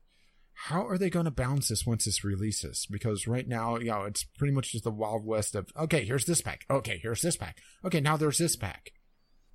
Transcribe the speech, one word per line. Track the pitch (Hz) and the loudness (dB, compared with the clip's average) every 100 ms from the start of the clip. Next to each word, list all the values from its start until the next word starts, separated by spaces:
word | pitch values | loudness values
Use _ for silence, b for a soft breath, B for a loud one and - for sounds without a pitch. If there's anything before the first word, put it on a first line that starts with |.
| _ _ _ _ _ | _ _ _ _ _
how | - - 170 233 | -12 -2 -2 0
are | 180 | 2
they | 185 | 2
gonna | 175 165 | 2 2
balance | 131 127 143 - | 0 2 2 2
this | 110 123 | 0 2
once | 113 | 2
this | 107 - | 2 0
releases? | 101 95 107 - 65 - - | 0 0 0 -2 -4 -6 -6
Because | 101 117 196 113 | -2 0 0 0
right | 123 123 | -2 0
now, | 113 117 117 | -2 0 0
you | 117 | 0
know, | 107 | -2
it's | 101 - | -2 -4
pretty | - - 143 | -6 0 2
much | 135 - | 2 0
just | 117 | -2
the | 117 | -2
Wild | 107 107 110 | -2 0 0
West | 107 110 - | 0 0 0
of, | 104 92 | -2 -4
"Okay, | - 156 160 | -4 2 2
here's | 101 131 170 | 2 0 2
this | 165 | 0
pack. | 98 71 - | 0 -4 0
Okay, | 139 - 87 | 0 0 -4
here's | 113 117 | -4 -2
this | 165 - | 0 -2
pack. | 92 - b b | -6 -12 b b
Okay, | 185 165 | -2 2
now | 147 156 | 2 2
there's | 151 135 | 2 2
this | 165 - | 2 0
pack." | 98 - - - _ _ _ _ _ | -4 -8 -16 -20 _ _ _ _ _